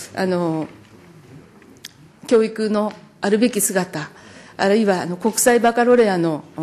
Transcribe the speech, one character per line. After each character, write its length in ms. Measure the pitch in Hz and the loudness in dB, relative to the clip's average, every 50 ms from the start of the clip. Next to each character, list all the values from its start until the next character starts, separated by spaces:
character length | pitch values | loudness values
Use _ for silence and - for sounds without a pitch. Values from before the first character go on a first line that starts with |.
| - - - | -16 -14 -8
あ 120 | - 190 | -4 -2
の、 400 | 185 185 175 175 165 160 160 151 - - - - - - - - - - 160 - - 131 151 - - - - - - - - - - _ _ - - _ - - | -2 -2 -2 -2 -2 -2 -4 -6 -8 -12 -20 -20 -20 -20 -20 -20 -20 -20 -20 -20 -20 -20 -20 -20 -20 -20 -20 -20 -20 -20 -20 -20 -20 _ _ -20 -20 _ -16 -4
教 180 | - 254 226 220 | 0 2 2 2
育 240 | 220 220 - 220 214 | 2 -2 -4 -4 -2
の 240 | 214 208 214 214 - - - - _ - - | -2 -2 -2 -4 -6 -12 -20 -20 _ -6 -2
あ 80 | 202 | 0
る 80 | 208 214 | 2 2
べ 120 | 240 240 | 2 2
き 120 | - 208 - | 0 0 -4
姿、 480 | - 190 190 180 - - 156 151 - - - - - - - - - - - | -2 -2 -2 -4 -4 -6 -10 -10 -10 -14 -20 -20 -20 -20 -20 -20 -18 -6 -2
あ 100 | - 196 | 0 2
る 80 | 202 226 | 2 2
い 80 | 220 | 2
は、 160 | 196 185 175 127 | 2 0 0 -2
あ 40 | |
の、 100 | 165 180 | -6 -6
国 180 | 180 - 220 208 | -4 -4 -4 -2
際 260 | - - 254 240 233 | 0 2 2 2 4
バ 140 | 240 233 233 | 2 2 2
カ 100 | 240 233 | 2 2
ロ 120 | 240 247 | 4 4
レ 140 | 240 226 208 | 4 4 4
ア 60 | 190 | 2
の 260 | 175 170 165 156 143 - - - - | 0 0 -2 -2 -4 -8 -12 -10 -8